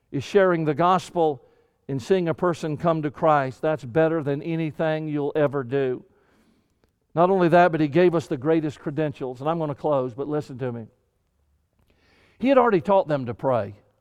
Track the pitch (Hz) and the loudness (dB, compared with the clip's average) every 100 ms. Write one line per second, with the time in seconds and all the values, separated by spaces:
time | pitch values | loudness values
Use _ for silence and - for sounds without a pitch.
0 | _ 143 - 202 190 170 156 147 175 185 | _ -10 0 2 4 2 0 2 2 2
1 | - 175 160 135 _ _ _ _ - 139 | 0 -2 -2 -2 _ _ _ _ -10 -10
2 | - 190 165 - 180 160 165 147 170 160 | 0 0 2 0 -2 -2 -6 -2 -2 0
3 | 147 - 160 147 131 - 156 156 127 160 | -4 -2 2 2 0 -4 -4 -4 -2 0
4 | 160 165 143 143 160 165 160 - 160 156 | 0 0 -2 -4 -4 -4 -4 -4 -4 -2
5 | 156 147 143 156 143 139 123 139 131 127 | -4 -4 -2 0 0 0 -4 -2 -2 -4
6 | - _ _ _ _ _ _ _ _ _ | -10 _ _ _ _ _ _ _ _ _
7 | _ 151 180 196 170 175 175 160 151 143 | _ 0 2 4 4 6 4 2 0 4
8 | 180 165 - 147 143 165 151 - 170 143 | 4 2 -2 -4 0 0 -2 -8 -8 -4
9 | 156 - 131 123 143 165 151 139 156 143 | -4 -6 -10 -6 -4 -4 -4 -4 0 0
10 | 127 117 131 151 147 127 127 117 110 _ | -2 -6 -6 -6 -6 -8 -8 -8 -14 _
11 | _ _ _ _ _ _ _ _ _ _ | _ _ _ _ _ _ _ _ _ _
12 | _ _ _ _ 254 262 240 190 165 196 | _ _ _ _ 4 4 4 2 2 2
13 | 151 147 120 113 139 120 101 101 _ _ | 2 -2 -4 -4 0 0 -2 -10 _ _